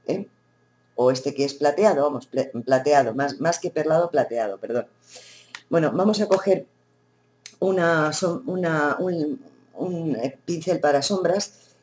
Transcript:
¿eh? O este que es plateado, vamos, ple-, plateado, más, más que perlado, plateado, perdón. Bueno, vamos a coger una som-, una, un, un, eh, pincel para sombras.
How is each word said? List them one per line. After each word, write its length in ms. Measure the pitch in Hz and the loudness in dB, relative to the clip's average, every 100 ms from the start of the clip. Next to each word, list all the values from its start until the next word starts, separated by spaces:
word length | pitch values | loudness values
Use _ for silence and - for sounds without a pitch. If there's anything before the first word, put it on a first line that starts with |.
| - | -8
¿eh? 200 | 190 202 _ _ _ _ _ _ - | -8 -8 _ _ _ _ _ _ 0
O 100 | 127 | 0
este 220 | 131 143 | 2 -2
que 120 | 135 139 | -4 -4
es 80 | |
plateado, 500 | - 147 147 214 151 | -2 -2 2 4 4
vamos, 240 | 143 139 - | 0 -2 -6
ple-, 240 | 131 127 117 123 | -4 -4 -6 0
plateado, 500 | 131 139 143 120 120 | 2 4 4 4 0
más, 240 | 143 - | -4 -2
más 180 | 165 170 | -2 -2
que 120 | 175 | -4
perlado, 420 | 165 151 160 170 | -4 0 2 2
plateado, 460 | 147 120 117 107 98 | 0 0 -2 -4 -4
perdón. 300 | - 117 - _ _ - - - - - - | -6 -4 -6 _ _ -20 -20 -20 -20 -20 -2
Bueno, 240 | 165 151 | 0 2
vamos 260 | 139 202 208 | 2 2 2
a 80 | 208 | 2
coger 380 | 190 202 190 - _ _ _ _ _ _ _ - - | 2 4 0 0 _ _ _ _ _ _ _ -20 -4
una 520 | 185 185 170 160 151 | -2 2 2 2 2
som-, 320 | 151 180 170 135 | 0 -2 -2 -4
una, 500 | 185 175 156 147 - | -2 0 0 0 0
un, 400 | 185 170 151 135 - - _ - | -2 -2 -4 -6 -12 -20 _ -8
un, 400 | 180 170 160 113 | -6 -4 -4 -2
eh, 200 | 131 - | -4 -6
pincel 380 | - 170 185 165 | -8 -6 -2 0
para 200 | 147 143 | 2 2
sombras. 520 | - 190 170 196 - - _ _ | 0 0 0 0 -2 -10 _ _